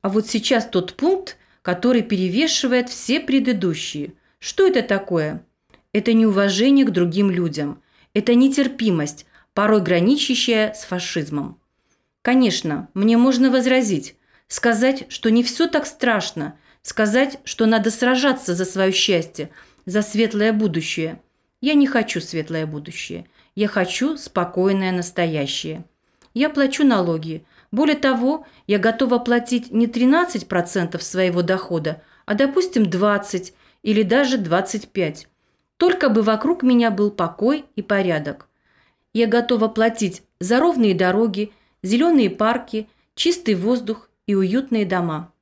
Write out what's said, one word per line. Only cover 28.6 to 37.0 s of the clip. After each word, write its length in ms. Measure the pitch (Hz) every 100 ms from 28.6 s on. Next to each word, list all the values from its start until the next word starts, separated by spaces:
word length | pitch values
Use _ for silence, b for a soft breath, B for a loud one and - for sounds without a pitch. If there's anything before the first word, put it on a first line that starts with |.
| -
я 140 | 202
готова 400 | 226 226 262 240
платить 520 | 240 240 240 247 240
не 140 | 220 233
тринадцать 640 | 233 247 311 349 220 -
процентов 560 | 185 170 196 170 175
своего 400 | - 185 185 175
дохода, 580 | 175 190 190 170 156 156 b b -
а, 80 |
допустим, 560 | 208 277 320 370 - 202
двадцать 640 | 180 208 202 202 185 180 b b b
или 180 | - 214
даже 380 | 202 240 269 254
двадцать 480 | 175 170 190 214 -
пять. 380 | - 160 151 - _ _ _ _ _
Только 320 | 349 359 285
бы 140 | 220
вокруг 380 | 214 220 269 349
меня 300 | 254 240 233
был 180 | 196